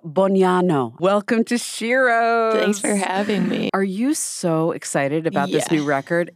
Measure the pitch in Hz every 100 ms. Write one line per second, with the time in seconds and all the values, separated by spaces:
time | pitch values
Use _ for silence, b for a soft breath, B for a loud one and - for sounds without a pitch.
0 | 170 151 196 190 185 185 180 147 117 127
1 | 180 202 202 226 226 240 - - 226 262
2 | 254 233 233 233 220 220 208 202 240 202
3 | 185 190 208 196 180 - - 190 196 190
4 | 262 311 - - 175 160 165 - - 160
5 | 139 160 160 156 143 156 - 156 143 139
6 | - 170 170